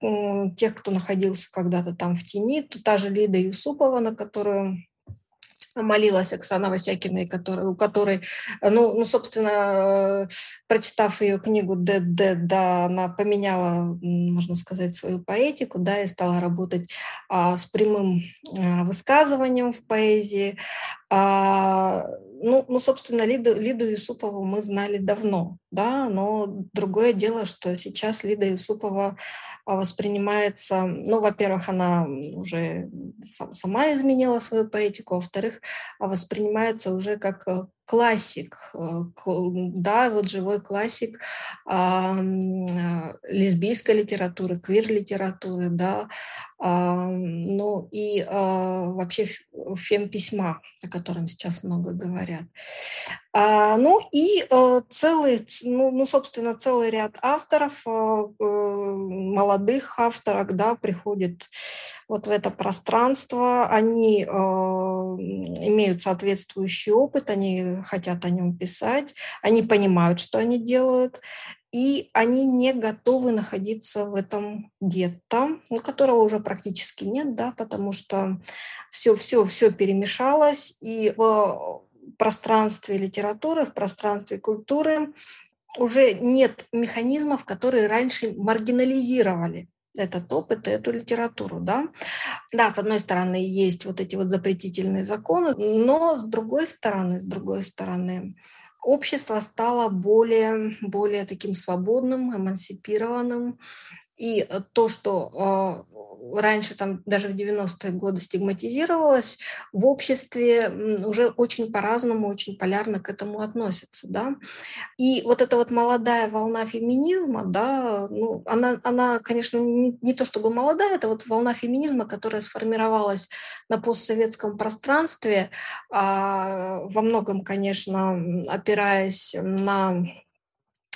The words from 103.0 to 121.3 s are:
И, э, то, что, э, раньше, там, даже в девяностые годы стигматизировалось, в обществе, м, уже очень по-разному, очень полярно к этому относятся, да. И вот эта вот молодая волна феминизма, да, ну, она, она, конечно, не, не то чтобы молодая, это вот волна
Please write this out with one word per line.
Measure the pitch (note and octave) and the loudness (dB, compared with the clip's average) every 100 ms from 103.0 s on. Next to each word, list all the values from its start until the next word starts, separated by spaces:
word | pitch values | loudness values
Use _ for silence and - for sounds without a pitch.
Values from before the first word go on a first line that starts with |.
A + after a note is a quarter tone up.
| A3+ A#3+ A#3+ A#3+ A#3+ B3 - - - F3 - _ | -2 -2 -2 -2 -4 -8 -16 -20 -20 -20 -20 _
И, | A#3 G#3+ | -2 -2
э, | - F#3+ G3 | 0 -4 -2
то, | - A3+ | 2 2
что, | - G3+ F#3+ B2+ C#3+ G3 G3 F#3+ E3 - | 2 -2 -2 -2 -2 0 2 0 -4 -12
э, | A2 G#2 G2+ A#2+ E3 | -20 -20 -18 -6 0
раньше, | G#3+ G#3+ G#3 - | 2 2 -2 -4
там, | G3 F#3 - | -4 -4 0
даже | G3+ G3+ | 0 0
в | G3 | -4
девяностые | G3+ G#3 F#3 - G3 | -2 -2 -2 -4 -6
годы | F3+ G3 F#3 | -4 -2 -4
стигматизировалось, | - F#3 G3 F#3+ A3+ B3+ E4+ E4+ D#4 C4 A3 - - - - | -4 -2 -2 -2 -4 -4 0 2 6 4 2 -6 -10 -14 -8
в | G3+ A#3+ | 2 4
обществе, | C#4 - C4 - B3 A#3+ A#3 A3 | 4 2 0 -2 0 4 4 2
м, | F3+ G#3+ G#3+ G3+ | -2 -2 -2 -2
уже | G#3 A#3+ | 2 2
очень | - A#3+ - A3 | 2 0 0 -2
по-разному, | A3 G3 A#3+ B3 A3 G#3 | -2 0 0 0 0 -2
очень | G3+ - G3 | -4 -8 -4
полярно | F#3+ G3+ G#3+ G3+ | -2 0 -2 -4
к | - | -6
этому | G3+ G#3 G#3 | -8 -8 -8
относятся, | G#3+ A3+ G#3+ F3+ - - - | -6 -4 -4 -4 -8 -16 -8
да. | F#3 B3 C#4 - - - - - - | -6 -4 -6 -10 -14 -14 -12 -14 0
И | B3+ C4 | 2 2
вот | A3+ A#3+ | 2 2
эта | B3+ A#3+ | 4 4
вот | A#3 | 2
молодая | A#3+ A#3+ B3 A3+ A#3 A3 | 2 2 2 2 2 2
волна | G#3+ A3 A3+ A3 | -2 -2 -2 -4
феминизма, | A3+ A#3 B3+ D#4 F#4 D#4+ A#3 F#3+ | -4 0 2 2 0 0 -2 -2
да, | F#3 A#3+ C4+ B3 G3+ G3+ | 0 0 0 0 -2 -4
ну, | G#3+ A3+ G3 F3 | -4 -4 -4 -2
она, | A3 B3 A#3+ | 0 2 0
она, | B3 B3 B3 A#3 | 0 2 2 0
конечно, | A3+ A#3 A#3 A#3+ | -2 -2 0 0
не, | A#3+ A#3+ B3 A#3+ | 2 2 2 0
не | A#3+ | -2
то | B3+ B3 | 0 -2
чтобы | G#3+ A3 | 0 0
молодая, | A#3 C4+ D#4+ G4+ F#4+ | 2 0 2 2 0
это | A3 | -2
вот | A3 | -4
волна | A#3+ | -2